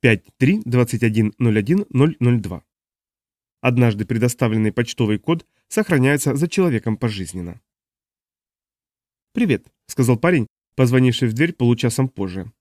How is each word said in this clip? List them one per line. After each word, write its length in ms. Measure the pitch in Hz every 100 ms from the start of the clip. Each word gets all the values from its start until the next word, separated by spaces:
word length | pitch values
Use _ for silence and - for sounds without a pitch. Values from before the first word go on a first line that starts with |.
Пять 260 | 127 110 _ _
три 240 | 131 202 127
двадцать 360 | 123 120 113
один 300 | 117 107 107 -
ноль 200 | 120 107
один 280 | 104 180 202
ноль 280 | 123 147 156
ноль 180 | 123 120
два. 240 | 92 87 _ _ _ _ _ _ _ _ _ _
Однажды 420 | 123 123 120 104
предоставленный 680 | 107 117 120 - 120 110 107
почтовый 460 | 107 117 - 110 107
код 280 | - 170 - _ _
сохраняется 680 | - 214 151 131 143 143 120
за 120 | 165
человеком 500 | - 180 120 117 110
пожизненно. 640 | 117 101 92 92 87 85 _ _ _ _ _ _ _ _ _ _ _ _ _ _ _ _ _
«Привет», — 360 | - 226 - _ _ _
сказал 320 | - 123 120
парень, 280 | 170 175 107 _ _
позвонивший 540 | - 127 127 127 120 123
в 40 |
дверь 220 | 110 165
получасом 560 | - 120 117 123 - 131
позже. 420 | - 95 92 92 _